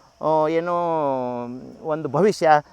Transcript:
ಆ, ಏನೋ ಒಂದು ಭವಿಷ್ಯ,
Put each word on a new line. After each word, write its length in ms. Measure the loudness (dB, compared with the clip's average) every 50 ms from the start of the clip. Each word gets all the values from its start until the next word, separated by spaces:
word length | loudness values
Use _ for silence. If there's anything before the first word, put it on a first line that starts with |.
| _ _ _ -4
ಆ, 260 | -2 0 2 2 2 2
ಏನೋ 260 | 0 0 0 0 -2 -2 -2 -2 -2 0 0 -2 -2 -2 -4 -6 -6 -8 -8 -10 -12 -14 -14 -16 -16 -10
ಒಂದು 260 | -6 -6 -4 -4 -4 -2
ಭವಿಷ್ಯ, 420 | 0 2 2 2 2 2 4 6 6 4 4 _